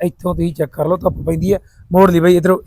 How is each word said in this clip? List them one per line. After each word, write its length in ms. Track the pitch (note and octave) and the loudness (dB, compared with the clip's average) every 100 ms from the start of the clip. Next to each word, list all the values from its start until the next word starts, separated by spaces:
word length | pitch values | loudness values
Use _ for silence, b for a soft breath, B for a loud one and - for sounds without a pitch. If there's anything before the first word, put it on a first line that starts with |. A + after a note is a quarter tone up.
ਇੱਥੋਂ 320 | F3 - F3+ E3 | -8 -6 -6 -4
ਤੁਸੀਂ 180 | E3+ | -6
ਚੈੱਕ 180 | D3+ D3 | -4 -8
ਕਰ 140 | - D3+ | -4 -4
ਲਓ, 120 | F3 | -2
ਧੁੱਪ 180 | F3+ - C#3+ | -2 -4 -6
ਪੈਂਦੀ 280 | E3 F3+ | -4 -2
ਹੈ, 60 | G3 - _ - | -2 -4 _ -2
ਮੋੜ 200 | F3 F#3+ | 4 4
ਲਈ 80 | E3+ | 4
ਬਾਈ 160 | E3+ F3 | 4 2
ਇਧਰੋਂ। 220 | F3 F3+ | 2 0